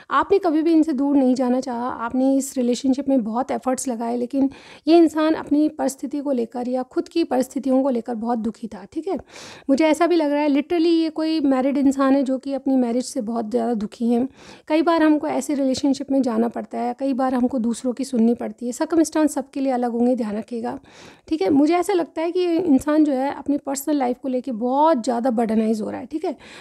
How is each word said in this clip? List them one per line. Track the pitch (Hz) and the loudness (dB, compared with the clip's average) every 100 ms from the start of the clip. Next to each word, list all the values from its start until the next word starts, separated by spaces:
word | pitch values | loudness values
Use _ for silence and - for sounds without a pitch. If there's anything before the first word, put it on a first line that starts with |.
| - | -4
आपने | 277 - 392 | -2 2 2
कभी | 359 302 | 2 2
भी | 320 | 4
इनसे | 320 311 | 4 2
दूर | 262 285 285 | 0 2 4
नहीं | 254 254 | 4 2
जाना | 247 254 | 2 0
चाहा, | 262 233 247 | -2 -6 -6
आपने | - 233 254 269 269 | -6 -4 0 2 2
इस | 262 262 | 0 -2
रिलेशनशिप | 240 240 262 254 269 | 0 0 0 0 0
में | 269 | 0
बहुत | 214 226 269 | 0 -4 -4
एफर्ट्स | 233 254 254 269 | -4 -4 -4 -4
लगाए, | 226 233 240 | -6 -4 -4
लेकिन | 247 269 269 - - - 294 | -4 0 -2 -4 -18 -6 4
ये | 339 | 6
इंसान | 311 311 311 | 6 2 0
अपनी | 311 - 294 302 | -2 0 0 0
परिस्थिति | 302 262 - 254 285 | 0 -4 -4 -8 -6
को | 277 | -2
लेकर | 247 226 247 247 | -2 -4 -6 -4
या | 254 | -4
खुद | 254 339 339 | -4 -6 -4
की | 330 | -4
परिस्थितियों | 339 254 247 269 269 262 | 0 -2 -2 -4 0 2
को | 269 | 2
लेकर | 233 247 226 | -2 -4 -6
बहुत | 233 233 | -2 -2
दुखी | 220 - 220 | -4 -6 -12
था, | 196 196 | -14 -12
ठीक | 320 349 | -10 -6
है। | 320 - - - - - | -6 -8 -20 -20 -10 0
मुझे | 269 311 | 2 4
ऐसा | 302 339 | 4 2
भी | 339 | 2
लग | 294 | 2
रहा | 294 | 0
है | 302 | 2
literally | 277 285 349 339 | 0 0 0 2
ये | 330 320 | 2 0
कोई | 311 320 320 | -2 -2 0
मैरिड | 277 262 269 277 | 2 2 2 2
इंसान | 277 262 269 277 | 2 2 2 2
है | |
जो | 262 262 | 2 -2
कि | 277 | -4
अपनी | 269 277 262 | -6 0 0
मैरिज | 240 247 - | 2 -2 -4
से | 277 | -6
बहुत | 214 233 214 | -4 -6 -2
ज़्यादा | 240 233 | -2 -2
दुखी | 226 208 - 233 | -2 -6 -4 0
हैं। | 240 269 - - - - | 0 -2 -8 -20 -18 -2
कई | 311 | 0
बार | 330 330 | 2 4
हमको | 311 302 311 | 4 2 0
ऐसे | 262 277 285 | -4 -4 -2
रिलेशनशिप | 269 254 285 262 269 | 0 0 0 -2 0
में | 269 | 0
जाना | 247 220 233 | 2 0 -2
पड़ता | 233 214 233 | -4 -8 -6
है, | 240 240 | -6 -4
कई | 277 | -4
बार | 247 262 | 0 0
हमको | 254 247 262 | 0 0 0
दूसरों | 233 226 254 | -2 -2 -4
की | 233 | -4
सुननी | 262 233 226 | -2 2 2
पड़ती | 240 220 - 240 | 0 -6 -8 -10
है। | |
सर्कमस्टांस | 240 311 339 311 311 294 | -6 0 2 2 2 0
सबके | 285 - 285 | 0 -6 -4
लिए | 269 | -2
अलग | 247 247 | 0 -2
होंगे, | 233 247 247 | 0 2 2
ध्यान | 214 208 | -2 -6
रखिएगा, | 220 240 240 269 - - - - - | -8 -8 -8 -10 -16 -20 -20 -20 -6
ठीक | 311 | -2
है। | 381 | 2
मुझे | 277 302 | 4 4
ऐसा | 359 349 | 2 2
लगता | 359 285 320 | 0 -2 -4
है | 339 | -2
कि | 359 | 0
ये | 349 330 | 0 0
इंसान | 339 262 302 311 | 2 2 2 2
जो | 302 | 2
है | 262 277 | 2 -2
अपनी | - - 285 | -4 -4 -4
पर्सनल | 269 277 320 294 | -4 -6 -2 0
लाइफ | 247 247 | 0 -2
को | 269 | -4
लेके | 254 277 | -4 -4
बहुत | 214 247 269 311 269 | -4 -2 2 4 2
ज़्यादा | 247 240 254 | 0 0 0
बर्डनाइज | 226 220 220 220 214 | 0 0 0 0 -2
हो | 202 | -4
रहा | 202 | -8
है, | 262 | -10
ठीक | 311 359 | -6 -6
है। | - - - | -8 -14 -20